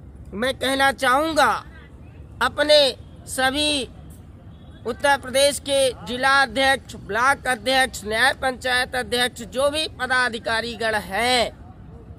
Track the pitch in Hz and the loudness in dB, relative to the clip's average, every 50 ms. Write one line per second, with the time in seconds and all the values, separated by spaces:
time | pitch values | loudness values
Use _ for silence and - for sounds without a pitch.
0 | - - - - - - - 196 240 269 262 - - 254 269 269 269 269 269 269 | -20 -20 -20 -18 -16 -12 -8 -4 -4 -4 -4 -2 -2 -2 0 2 2 2 2 2
1 | 269 254 247 277 311 330 311 294 269 226 190 151 - - - - - - - - | 2 2 4 4 2 2 4 4 4 4 2 -2 -6 -12 -20 -20 -20 -20 -20 -20
2 | - - - - - - - - 240 254 - - 294 302 302 294 285 262 233 - | -20 -20 -20 -20 -20 -18 -6 -2 -2 -2 0 0 4 6 6 6 6 4 0 -4
3 | - - - - - - - 262 262 262 262 294 302 302 294 285 240 - - - | -14 -20 -20 -18 -14 -8 -4 0 0 0 0 0 0 0 0 -2 -4 -6 -12 -18
4 | - - - - - - - - - - - - - - - - - 220 247 - | -18 -18 -18 -18 -20 -20 -20 -20 -20 -20 -20 -20 -20 -20 -20 -10 -8 -8 -6 0
5 | - 285 277 269 - 254 240 269 277 285 285 - - 285 277 269 269 262 226 - | 2 2 2 2 -2 -2 2 2 2 4 2 -2 -4 0 2 2 2 2 0 -4
6 | - 175 240 247 262 269 269 277 269 247 208 269 269 269 269 254 - - - 214 | -8 -8 -4 0 2 4 4 4 4 2 2 2 2 4 2 2 -2 -14 -16 -16
7 | - - 196 220 247 269 285 - - 254 254 220 202 247 262 262 262 254 - - | -10 -4 -2 2 2 2 2 2 0 -4 -4 -2 0 0 2 2 2 2 -2 -10
8 | 196 208 214 220 247 269 302 - 269 262 254 - - 254 247 247 254 254 - 254 | -6 -4 0 2 2 2 2 0 -2 -4 -4 -2 -4 -2 0 0 0 -2 -4 -6
9 | 247 202 233 247 247 247 - - 233 190 - 247 277 285 285 311 311 - - - | -4 -2 -2 0 0 -2 -2 -8 -14 -8 -2 0 0 0 0 0 -4 -4 -6 -6
10 | 254 240 254 254 247 240 226 233 185 - 226 220 233 240 233 196 226 220 220 208 | -2 0 2 2 2 0 -2 -4 -4 -2 -2 -2 -2 -4 -6 -4 -2 -2 -2 -2
11 | 180 180 190 202 233 247 254 247 214 151 - - - - - - - - - - | -4 -2 -2 0 2 2 4 2 2 0 -4 -12 -20 -20 -20 -20 -20 -18 -18 -18
12 | - - - | -18 -18 -14